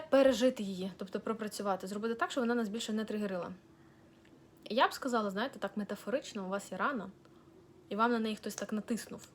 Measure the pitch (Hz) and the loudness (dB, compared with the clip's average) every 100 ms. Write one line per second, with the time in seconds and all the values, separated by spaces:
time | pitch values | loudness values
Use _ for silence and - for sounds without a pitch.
0 | 311 269 269 226 254 254 196 185 190 - | 8 8 8 8 4 4 -4 -4 -6 -6
1 | 196 208 220 214 214 - 202 185 190 202 | -6 -4 -2 -4 -4 -4 -2 -2 -2 -4
2 | 226 233 349 285 233 240 214 220 233 220 | -2 0 0 0 2 2 0 -2 -2 -2
3 | 214 208 208 185 170 180 - - - - | -2 -2 -2 -4 -6 -10 -16 -20 -20 -20
4 | - - - - - - - 220 381 - | -20 -20 -20 -20 -20 -18 -4 4 4 4
5 | 269 240 208 196 262 - 196 - 202 208 | 0 0 0 -2 -4 -2 -6 -4 -4 -6
6 | - 202 - 208 185 196 - 190 226 269 | -2 -2 -2 -8 -4 -4 -4 -2 0 0
7 | 196 - - - - - - - - 202 | -6 -12 -20 -20 -20 -20 -20 -20 -8 2
8 | 233 233 220 214 214 - 202 214 - 226 | 4 4 0 -2 -6 -6 -4 -4 -2 -4
9 | - - - | -4 -12 -16